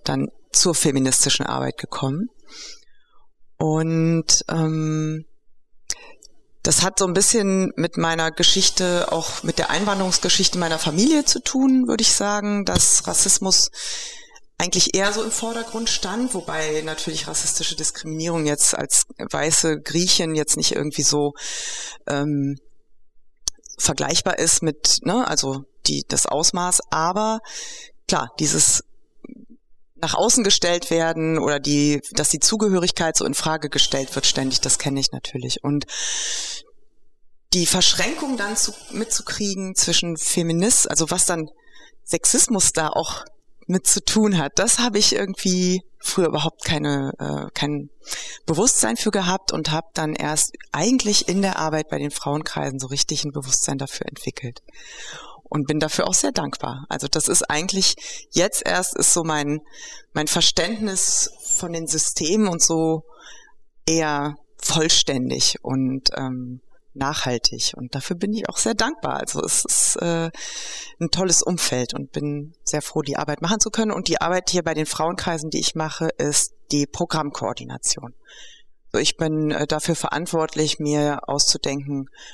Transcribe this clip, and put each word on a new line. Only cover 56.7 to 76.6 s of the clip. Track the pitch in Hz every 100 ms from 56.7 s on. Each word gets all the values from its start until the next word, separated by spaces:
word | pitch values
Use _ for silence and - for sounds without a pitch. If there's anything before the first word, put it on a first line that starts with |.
| 131 139
Also | - 139
das | 160 -
ist | 175 -
eigentlich, | 151 185 190 185 - - - -
jetzt | - 175 - -
erst | 180 185 -
ist | -
so | 175
mein, | 165 151 147 151 - - - - -
mein | 156 151
Verständnis | 175 165 - 170 220 214 190 - - - - - -
von | 175
den | 170 160
Systemen | 156 - - 160 214 208
und | 170
so | - 160 160 160 - - - - - - - - -
eher | 165 156 147 147 147 - -
vollständig | - 160 160 - - 135 127 127 - -
und, | - 131 131 135 -
ähm, | - 131 127 123 127 - - - 139
nachhaltig. | 139 151 131 120 - 117 - -
Und | 127
dafür | 139 - 175
bin | 202
ich | 214 -
auch | -
sehr | 220
dankbar. | 220 226 320 143 -
Also | - -
es | - -
ist, | - - - -
äh, | 170 165 165 - - - - - - -
ein | 165
tolles | - 185 165
Umfeld | - 180 - 127 120
und | 131 135
bin | 147 147 147 151 -
sehr | - 151
froh, | - 160
die | 143 139
Arbeit | 147 147
machen | 170 214
zu | 220
können. | - 220
Und | 185 185
die | 165
Arbeit | 165 180 180
hier | 175
bei | 165
den | 156 156
Frauenkreisen, | - 160 180 - 165 156
die | -
ich | -
mache, | 165 156 - 165 -
ist | 147 147 - -